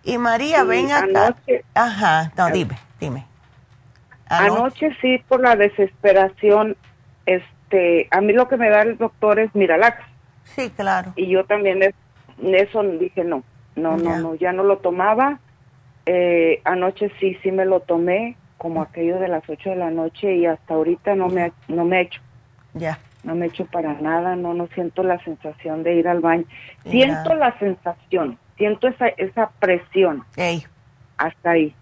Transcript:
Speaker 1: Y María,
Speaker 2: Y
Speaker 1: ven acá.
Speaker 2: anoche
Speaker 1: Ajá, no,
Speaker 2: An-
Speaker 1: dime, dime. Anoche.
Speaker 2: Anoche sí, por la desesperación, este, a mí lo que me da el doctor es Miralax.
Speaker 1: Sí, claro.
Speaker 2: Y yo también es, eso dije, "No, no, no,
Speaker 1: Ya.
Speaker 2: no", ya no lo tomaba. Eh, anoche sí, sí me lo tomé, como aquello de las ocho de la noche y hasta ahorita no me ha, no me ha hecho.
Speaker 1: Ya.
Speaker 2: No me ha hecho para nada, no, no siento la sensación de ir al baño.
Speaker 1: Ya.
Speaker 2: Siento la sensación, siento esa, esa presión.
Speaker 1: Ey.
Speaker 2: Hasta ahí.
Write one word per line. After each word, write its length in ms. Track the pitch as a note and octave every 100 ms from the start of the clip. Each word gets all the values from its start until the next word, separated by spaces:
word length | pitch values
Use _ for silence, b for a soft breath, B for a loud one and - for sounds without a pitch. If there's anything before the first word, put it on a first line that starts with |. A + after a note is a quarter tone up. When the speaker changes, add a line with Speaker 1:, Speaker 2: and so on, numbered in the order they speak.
Speaker 1:
Y 140 | - A#3+
María, 460 | A#3+ A3+ D4 D#4
Speaker 2:
Y 40 | -
Speaker 1:
ven 240 | A#3 C4+
acá. 120 | C#4+
Speaker 2:
anoche 580 | - F#3+ B3 A#3+ - B3 -
Speaker 1:
Ajá, 560 | G#3+ A#3+ G3+ G3+ D#3 D#3+
no, 100 | -
Speaker 2:
An- 80 | F3
Speaker 1:
dime, 240 | F#3+ D3+ B2+ - -
dime. 260 | D3+ B2+ C3 _ _ _ _ _ _ _ _ - -
Anoche. 280 | E3+ G3+ G#3+
Speaker 2:
Anoche 380 | B3 - D4+ B3
sí, 220 | B3+ B3 _
por 120 | B3+
la 140 | B3+
desesperación, 1200 | A3 G#3 G#3 G3 - G3+ F#3+ F#3+ - G#3 G#3 G#3+ - _ _ _ _
este, 840 | - F3+ - _ _ G3 F3 E3+ -
a 100 | F3+
mí 120 | G#3
lo 140 | A3+ B3
que 100 | B3+
me 120 | A3+
da 120 | G#3
el 160 | G#3+ G#3
doctor 420 | A3+ _ G#3+ G#3
es 140 | A3
Miralax. 460 | G#3 F3+ E3 A#3 A#3 - - _ _ -
Speaker 1:
Sí, 140 | - B3
claro. 420 | - G3 F#3+ F#3
Speaker 2:
Y 120 | - F#3
yo 180 | F#3
también 380 | F#3+ G#3 G3+ F#3+
es, 100 | F#3+ - _ _ - -
eso 400 | F#3 F#3+ G3+ A3
dije, 400 | G3+ E3 F#3 -
"No, 200 | E3+ C#3+ - _ _
no, 220 | - D#3+ D#3+
no, 60 |
Speaker 1:
Ya. 140 | E3+ E3
Speaker 2:
no", 180 | E3
ya 160 | D#3+ F3+
no 100 | F#3
lo 140 | G3 G3
tomaba. 600 | F3+ F3+ G3 A3 C4+ D4 _ _ _ _ _ _
Eh, 560 | - F3+ F3 E3+ E3 D#3
anoche 460 | - F3+ F#3 F#3+ G#3 -
sí, 180 | G3 F#3
sí 100 | F#3+
me 140 | F#3+
lo 140 | F#3+ F#3
tomé, 540 | F3+ E3+ F3 F#3+ A#3 B3 _ _
como 240 | E3+ D#3+
aquello 380 | D#3 E3+ E3+ F3+
de 80 | F#3
las 180 | D#3+ -
ocho 220 | D3+ G3
de 60 | F#3
la 120 | E3+
noche 460 | E3 D#3+ - G3+
y 100 | F3+
hasta 280 | E3+ D#3 -
ahorita 420 | D#3+ D#3+ F3 G#3
no 140 | G3 F#3
me 140 | F#3
ha, 80 | E3+ - -
no 160 | E3
me 120 | E3+ F#3
ha 40 |
hecho. 200 | F3+ - - - _ _ _
Speaker 1:
Ya. 260 | D#3+ D#3+ D#3 - _
Speaker 2:
No 120 | -
me 100 | E3
ha 20 | E3+
hecho 180 | E3+
para 280 | F3+ F3+ D#3 C#3+
nada, 340 | D3+ E3 F3+
no, 180 | F3+ F3
no 140 | F3 E3+
siento 280 | - F3 -
la 140 | F#3 F3
sensación 600 | E3 D#3 D#3+ D3+ E3 D#3
de 120 | E3
ir 120 | E3+ E3+
al 100 | F3
baño. 240 | E3 E3+ E3 B B B
Speaker 1:
Ya. 80 | -
Speaker 2:
Siento 440 | A#3+ C4+ D#4 -
la 220 | D#4+ B3+ -
sensación, 800 | G3+ F3+ F3 E3+ _ F#3 D3 A#2 _ -
siento 300 | G#3 G#3 B3+
esa, 180 | B3 B3
esa 400 | - F#3+ - G#3+ _
presión. 680 | F#3+ F3+ - F#3+ F#3 C#3+ -
Speaker 1:
Ey. 300 | - F3 E3+ - _ _ _ _ -
Speaker 2:
Hasta 340 | D#3+ - E3+
ahí. 220 | E3 D3+ -